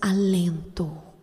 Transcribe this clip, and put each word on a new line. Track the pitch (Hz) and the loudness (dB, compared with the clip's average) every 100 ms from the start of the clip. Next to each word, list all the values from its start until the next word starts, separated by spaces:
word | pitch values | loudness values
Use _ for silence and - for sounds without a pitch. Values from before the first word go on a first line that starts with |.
alento. | 190 190 196 185 175 160 165 - 160 156 - - | 0 2 4 4 2 -2 -8 -6 -6 -6 -16 -20